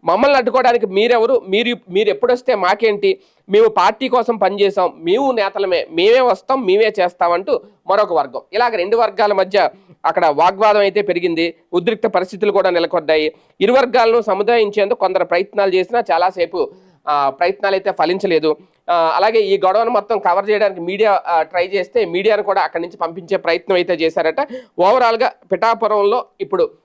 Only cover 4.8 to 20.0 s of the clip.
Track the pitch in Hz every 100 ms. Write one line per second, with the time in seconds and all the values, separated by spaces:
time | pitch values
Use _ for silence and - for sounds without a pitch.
4.8 | 180 - 165 208 277 240 196 196 196 175
5.8 | - 165 196 247 254 190 - 269 208 196
6.8 | 220 208 180 - 175 175 196 240 - _
7.8 | - 202 202 170 - - - 196 240 220
8.8 | 175 226 220 196 208 196 190 202 165 -
9.8 | _ 170 - 165 160 147 170 190 214 208
10.8 | 196 202 202 175 175 165 165 - _ 175
11.8 | 175 220 220 190 190 196 208 196 185 175
12.8 | 170 180 151 156 151 - _ _ 196 254
13.8 | 262 247 226 233 220 190 208 240 214 208
14.8 | 196 226 190 185 170 175 196 208 196 185
15.8 | 180 240 220 170 180 185 165 180 135 -
16.8 | _ _ - 147 139 135 175 190 196 190
17.8 | 190 180 160 185 190 160 156 147 _ _
18.8 | - 170 165 156 208 226 202 190 185 202
19.8 | 233 247